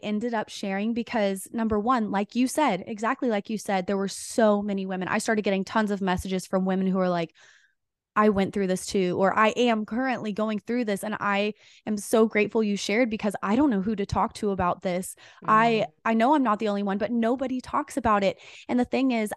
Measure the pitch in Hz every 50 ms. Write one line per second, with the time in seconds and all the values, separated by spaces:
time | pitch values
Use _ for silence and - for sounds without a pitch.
0 | - 208 208 208 233 247 233 214 - - - - - 196 190 196 208 226 233 240
1 | 226 - - 226 202 196 196 190 - - - 226 226 220 220 208 208 240 262 233
2 | 214 190 202 196 208 - - 233 254 247 - 311 302 247 185 175 - - 226 202
3 | 226 220 262 - 277 240 214 202 - - 220 202 - - 196 190 180 - 202 196
4 | 196 190 - - - - - 254 226 214 208 208 208 208 196 196 190 190 185 185
5 | 185 - - 214 - - 220 214 196 214 196 190 190 - - 226 214 202 208 185
6 | 196 185 180 175 - 185 190 185 - - 196 190 190 190 185 190 190 190 185 190
7 | 185 180 175 170 170 - _ _ - - _ _ _ _ _ _ _ _ _ _
8 | _ _ - 208 214 214 196 196 190 - - 208 196 185 185 185 - - - 196
9 | 185 180 175 - 190 185 - 208 220 214 - 226 247 240 220 214 214 - 214 247
10 | 262 262 233 185 156 214 190 - 214 220 214 196 - - 233 247 240 208 196 190
11 | - 214 208 - - 202 202 202 208 214 208 _ _ - - - - 220 214 202
12 | - - - 220 226 220 - 214 208 208 - 226 220 208 202 190 - - 202 233
13 | 262 220 220 - - 208 - - - 190 214 262 302 285 214 190 185 226 220 190
14 | 196 - - 202 196 233 - - 220 202 190 180 180 175 - - - 190 175 185
15 | 185 - - _ - - - - - - 214 220 226 233 226 214 - - _ _
16 | - 226 226 220 226 262 311 294 254 220 208 202 226 208 202 202 202 196 196 202
17 | 220 - 240 233 226 226 262 254 277 247 254 254 - - - 269 294 - - 269
18 | 226 226 208 202 196 190 - - - - - - - - 247 247 240 - - 247
19 | 269 262 240 226 214 208 -